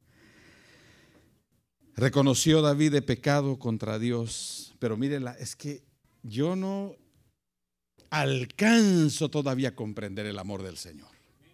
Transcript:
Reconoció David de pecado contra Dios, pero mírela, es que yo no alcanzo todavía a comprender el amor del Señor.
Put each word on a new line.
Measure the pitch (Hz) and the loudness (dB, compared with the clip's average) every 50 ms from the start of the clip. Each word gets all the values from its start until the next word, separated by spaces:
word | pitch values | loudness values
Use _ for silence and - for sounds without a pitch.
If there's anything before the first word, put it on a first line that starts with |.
| _ _ _ _ _ _ _ _ - - _ _ _ _ - _ _ - _ _ _ _ _ _ _ _ _ _ _ _ _ _ _ _ _ _ _ _ _ | _ _ _ _ _ _ _ _ -20 -20 _ _ _ _ -20 _ _ -20 _ _ _ _ _ _ _ _ _ _ _ _ _ _ _ _ _ _ _ _ _
Reconoció | - 117 131 - 139 135 139 123 - - 160 156 160 | -2 0 2 4 4 4 4 4 2 4 4 4 6
David | 151 147 143 143 156 156 | 4 4 2 2 2 2
de | 143 143 | 2 0
pecado | - - 123 - - 147 143 147 139 139 135 127 | 0 -2 -4 -2 0 0 0 2 0 -2 -4 -4
contra | - 120 113 107 - 107 107 | -4 -4 -4 -4 -4 -4 -4
Dios, | 110 113 120 120 120 117 110 - - - - - - - - - _ | -2 -2 -2 -2 -2 -4 -6 -8 -10 -12 -12 -12 -14 -16 -18 -10 _
pero | 123 113 110 | -4 -4 -2
mírela, | 107 131 139 147 143 131 123 123 - | -2 -2 -2 -2 -4 -6 -8 -10 -12
es | - - - | -12 -14 -12
que | - - 147 143 139 _ _ _ _ _ _ _ _ | -12 -12 -12 -12 -14 _ _ _ _ _ _ _ _
yo | - 123 104 120 143 170 185 | -16 -8 -4 -2 0 0 -2
no | 190 190 190 196 196 196 196 - - _ _ _ _ _ _ _ _ _ _ _ _ _ _ _ _ _ _ _ _ _ _ - | -2 -4 -4 -6 -6 -8 -10 -12 -16 _ _ _ _ _ _ _ _ _ _ _ _ _ _ _ _ _ _ _ _ _ _ -2
alcanzo | 156 139 135 135 127 127 - - - 202 220 233 233 220 202 185 170 156 147 143 - 160 139 | -2 0 0 0 -2 -4 -6 -2 2 4 6 6 8 8 6 6 6 4 4 2 0 -2 -2
todavía | - 151 139 139 131 127 135 123 | 0 -2 0 0 0 0 -2 -2
a | - | -4
comprender | - 117 107 101 117 104 101 95 104 104 | -6 -8 -8 -8 -8 -8 -8 -8 -6 -6
el | 107 101 | -6 -6
amor | 101 92 98 101 95 | -6 -8 -8 -8 -8
del | 95 92 82 | -8 -10 -12
Señor. | - - 90 78 71 - - _ _ _ _ _ _ _ _ | -14 -16 -16 -18 -20 -20 -20 _ _ _ _ _ _ _ _